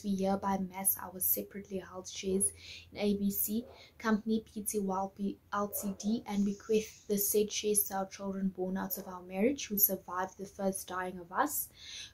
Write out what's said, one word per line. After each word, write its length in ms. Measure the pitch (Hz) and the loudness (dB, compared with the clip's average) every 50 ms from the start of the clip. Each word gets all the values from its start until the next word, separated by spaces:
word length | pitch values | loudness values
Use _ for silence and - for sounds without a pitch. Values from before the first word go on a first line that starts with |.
| - | 0
"We 100 | 202 196 | 0 2
hereby 440 | 185 190 190 196 196 202 196 196 190 | 2 4 4 2 2 2 2 2 2
mass 360 | 190 180 180 190 196 190 - - | 0 -2 -4 -2 0 0 0 0
our 220 | - 185 185 185 | -2 -8 -6 -2
separately 580 | 190 - - 208 202 - - 196 196 - 196 185 | 0 2 2 2 0 -4 -8 -10 -8 -6 -6 -6
held 280 | 180 180 185 185 185 | -6 -6 -10 -10 -10
shares 380 | - - - - 190 190 196 - - - - - - - - - - - | -8 -8 -6 -2 0 2 2 2 0 -2 -6 -12 -16 -16 -16 -16 -12 -4
in 60 | - | 0
A 160 | 208 208 202 | 2 2 2
B 160 | 202 202 196 | 2 2 0
C 340 | 196 - - - 208 233 240 - - - - - - | 0 0 -2 -2 -2 -2 -4 -6 -10 -18 -20 -20 -14
Company 460 | - - 226 220 202 - 220 220 226 220 | -4 0 2 2 2 2 2 0 0 0
Pty 360 | - - 220 202 - - 214 196 190 185 190 196 190 - - 202 196 - - _ - - | -4 -8 -8 -6 -2 -2 0 0 0 0 0 -2 -2 -4 -2 -2 -2 -2 -4 _ -4 -2
Ltd 680 | 202 208 202 - - 208 202 190 - - 202 226 240 - | -2 0 -2 -2 -4 -4 -4 -4 -2 0 0 0 0 0
and 180 | - 202 202 202 | 0 2 2 2
bequeath 600 | 202 196 - - - 220 214 214 - - - - | 2 2 -2 0 2 4 4 4 2 -4 -12 -4
the 100 | - 208 | -2 0
said 340 | 196 - - - 214 208 208 | 2 2 4 4 4 4 4
shares 340 | - - - 208 208 202 - | 2 0 2 2 4 4 2
to 100 | - 196 | 2 0
our 120 | 190 190 | -2 -2
children 420 | 190 - - 196 196 190 196 190 190 | -2 -6 -6 -6 -4 -2 0 0 0
born 280 | 185 185 185 185 185 | 0 0 -2 0 0
out 220 | 190 196 190 190 190 | 0 0 -2 -2 -4
of 100 | 185 190 | -6 -8
our 140 | 185 180 180 | -10 -10 -10
marriage 460 | 180 185 185 208 269 285 277 - - | -4 0 4 4 4 4 2 -2 -4
who 100 | 208 196 | 2 4
survived 580 | - - 190 190 - - 180 185 190 185 - | 4 4 4 0 -4 -4 -4 -2 -2 -2 -4
the 80 | - 190 | -8 -12
first 420 | 196 - - 196 196 190 - - | -10 -6 0 0 0 0 0 -4
dying 320 | - 180 185 185 185 190 180 | -6 -4 -4 -4 -4 -6 -8
of 140 | 170 170 180 | -10 -4 0
us. 380 | 208 269 294 - - - - - - - - - - - - | 0 0 2 0 -2 -4 -4 -8 -16 -16 -14 -14 -14 -14 -16